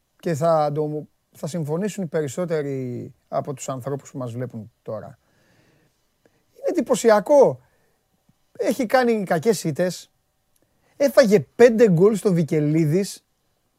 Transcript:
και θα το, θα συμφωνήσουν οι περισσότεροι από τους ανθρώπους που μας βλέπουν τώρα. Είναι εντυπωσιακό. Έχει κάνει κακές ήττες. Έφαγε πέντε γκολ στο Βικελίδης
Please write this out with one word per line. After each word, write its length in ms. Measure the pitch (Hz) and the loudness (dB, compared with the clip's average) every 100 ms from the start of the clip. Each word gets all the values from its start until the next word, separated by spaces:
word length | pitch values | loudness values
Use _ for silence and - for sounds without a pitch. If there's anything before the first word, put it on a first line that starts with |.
| _ _ | _ _
και 140 | 180 | -6
θα 360 | 151 165 160 151 | -2 2 2 0
το, 320 | 147 151 151 156 _ _ | -2 -4 -6 -12 _ _
θα 120 | - 160 | -14 -10
συμφωνήσουν 580 | 175 147 160 208 - | -8 -6 -4 -6 -6
οι 20 | 170 | -6
περισσότεροι 1080 | 165 147 170 175 160 143 135 127 120 139 - - | -4 -4 -6 -4 -4 -4 -6 -8 -10 -12 -18 -8
από 260 | 151 147 | -8 -6
τους 140 | 139 - | -10 -10
ανθρώπους 420 | 131 127 139 - | -10 -8 -10 -10
που 80 | 143 | -12
μας 140 | 123 | -10
βλέπουν 400 | 120 123 117 104 _ | -10 -10 -12 -18 _
τώρα. 360 | - 107 85 - _ _ _ _ _ _ _ _ _ _ _ _ _ | -14 -14 -14 -20 _ _ _ _ _ _ _ _ _ _ _ _ _
Είναι 140 | _ 554 | _ -4
εντυπωσιακό. 920 | 339 240 226 226 208 - 190 170 123 _ _ _ _ _ _ _ _ _ - | -2 -2 0 4 4 4 6 6 2 _ _ _ _ _ _ _ _ _ -6
Έχει 280 | 381 247 220 | -4 -2 0
κάνει 360 | 262 240 220 | 0 0 -2
κακές 400 | 185 175 226 185 | -2 -2 0 -2
ήττες. 460 | 170 139 180 - - _ _ _ _ _ _ _ _ - | -2 -4 -4 -6 -16 _ _ _ _ _ _ _ _ -2
Έφαγε 440 | 277 294 226 202 - - | 0 4 4 4 2 4
πέντε 320 | 247 220 233 | 6 6 4
γκολ 240 | 165 202 208 | 6 4 2
στο 160 | 214 | 0
Βικελίδης 920 | 175 143 160 147 156 156 180 196 - _ _ _ _ _ | 0 0 0 0 0 0 0 -4 -10 _ _ _ _ _